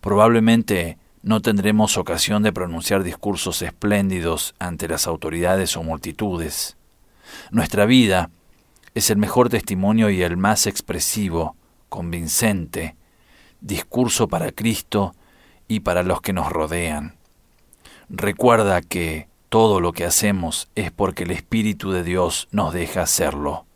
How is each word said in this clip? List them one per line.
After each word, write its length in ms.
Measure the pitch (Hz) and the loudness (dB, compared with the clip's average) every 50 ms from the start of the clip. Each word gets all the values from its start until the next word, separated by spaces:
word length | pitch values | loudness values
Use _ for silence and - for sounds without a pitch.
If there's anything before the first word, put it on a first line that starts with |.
Probablemente 960 | - 98 98 101 107 117 117 113 110 113 113 117 110 - 104 90 85 85 - - _ _ _ _ | 0 2 4 6 6 6 6 6 6 6 4 4 4 2 0 0 0 -4 -8 -14 _ _ _ _
no 200 | - 95 110 110 | -2 0 0 2
tendremos 560 | 104 117 107 101 95 107 107 107 107 104 - - | 2 2 0 2 2 2 4 4 2 2 2 -2
ocasión 440 | 82 - 85 82 - - 104 104 | -2 -2 -2 -2 0 0 0 2
de 100 | 107 107 | 2 0
pronunciar 500 | 90 - 90 87 82 82 80 - 104 95 | 0 0 -6 -6 -6 -6 -2 0 0 0
discursos 600 | 95 87 85 - - 104 98 85 - 95 85 - | 0 -2 -6 -6 -4 -4 -4 -2 -4 -6 -4 -6
espléndidos 920 | 90 80 - _ - 104 104 101 98 95 95 90 82 85 82 78 - - - _ | -6 -8 -8 _ -2 0 2 2 2 0 0 -2 -2 -2 -2 -2 -4 -8 -8 _
ante 300 | 92 90 85 78 92 80 | -8 -8 -6 -8 -6 -6
las 180 | 82 76 - | -4 -4 -2
autoridades 720 | 85 82 78 - 80 80 85 85 87 95 98 95 - - | -4 -4 -6 -6 -6 -4 0 2 2 2 2 0 -2 -4
o 60 | 85 | -6
multitudes. 960 | 82 80 80 76 - - 78 - 110 101 90 82 82 76 - - - - - _ _ _ _ _ _ _ _ _ _ - - - - - | -4 -6 -6 -6 -8 -10 -6 -4 -4 -4 -4 -4 -6 -6 -6 -6 -8 -8 -10 _ _ _ _ _ _ _ _ _ _ -20 -20 -20 -16 -2
Nuestra 360 | - 113 - - - 101 101 | -2 -2 0 0 2 2 4
vida 440 | 110 127 131 120 104 95 90 85 85 _ _ _ _ _ _ _ _ _ _ _ - _ | 6 6 6 6 6 4 2 0 -2 _ _ _ _ _ _ _ _ _ _ _ -8 _
es 160 | 113 - - | -2 0 2
el 80 | 110 101 | 2 2
mejor 300 | 104 95 - 123 123 120 | 0 2 4 4 4 4
testimonio 600 | 117 104 - - 101 92 95 101 107 110 110 104 | 4 -2 -2 -2 -4 0 0 2 2 4 2 2
y 120 | 98 90 | 2 2
el 140 | 90 85 87 | 0 0 0
más 300 | 90 95 101 110 107 - | 0 0 0 0 0 0
expresivo, 920 | 104 95 - - - 90 87 - - - 110 104 92 82 82 82 78 - _ _ _ _ _ _ _ | -2 -4 -6 -8 -8 -6 -4 -4 -4 -2 -2 -4 -2 -2 -2 -4 -4 -8 _ _ _ _ _ _ _
convincente, 1080 | - - 87 85 85 85 82 78 - - 120 110 101 92 82 73 - - 82 - - _ _ _ _ _ _ _ - _ _ _ _ _ | -10 -8 -8 -6 -6 -6 -4 -2 -2 0 0 0 0 -2 -4 -6 -8 -8 -8 -8 -10 _ _ _ _ _ _ _ -20 _ _ _ _ _
discurso 680 | - - 101 85 - _ - 123 127 117 - - 117 - | -10 -6 -6 -6 -6 _ -2 0 0 0 2 0 0 0
para 240 | - 82 82 - | 0 -4 -4 -4
Cristo 640 | - - 104 117 110 - - _ - 107 98 92 - _ _ _ _ _ _ _ _ _ _ | -6 -2 -2 -2 -2 -2 -6 _ 0 0 0 0 -4 _ _ _ _ _ _ _ _ _ _
y 140 | _ 113 107 | _ -4 -2
para 220 | - - 87 90 | -2 0 0 0
los 180 | 90 92 90 - | 0 0 -2 -2
que 120 | - - | -2 -4
nos 180 | 95 90 - 80 | -4 -2 -2 -2
rodean. 680 | 85 82 78 76 82 87 85 82 76 73 73 80 - _ _ _ _ _ _ _ _ _ _ _ _ _ _ - - - - _ | -2 -2 -2 -2 -2 -4 -2 -4 -4 -6 -8 -10 -14 _ _ _ _ _ _ _ _ _ _ _ _ _ _ -20 -20 -20 -18 _
Recuerda 720 | - 92 - 101 98 - 107 123 117 110 110 101 95 87 | -8 -4 -4 -4 -2 2 4 6 6 6 6 4 2 2
que 480 | - - - 90 85 82 80 78 73 _ _ _ _ _ | 0 -2 -4 -4 -2 -2 -4 -6 -10 _ _ _ _ _
todo 320 | - 110 113 110 101 92 | 4 4 6 6 6 4
lo 120 | 87 87 | 2 0
que 120 | 82 - 85 | -2 -2 -2
hacemos 640 | 87 - - - 104 101 92 85 80 - - - _ _ | 0 0 2 2 2 0 0 -2 -4 -6 -6 -8 _ _
es 160 | - 101 85 | -6 -6 -6
porque 320 | - - 101 92 87 - 90 | -2 -2 -2 -2 -2 -4 -6
el 60 | 85 | -4
Espíritu 600 | 82 78 - _ - 113 107 107 101 80 - 98 | -6 -6 -4 _ -2 0 0 0 -2 -2 -4 -4
de 140 | 95 90 87 | -2 -2 -2
Dios 440 | 87 90 92 90 82 - - - _ | -2 0 0 0 0 0 -4 -8 _
nos 200 | - 104 98 80 | -2 -2 -2 0
deja 300 | 82 87 85 82 - 92 | -2 -4 -6 -4 -2 -2
hacerlo. 640 | 85 80 - - 85 73 71 71 73 71 73 76 - _ _ | -2 0 0 0 0 -2 -2 -4 -6 -6 -6 -6 -12 _ _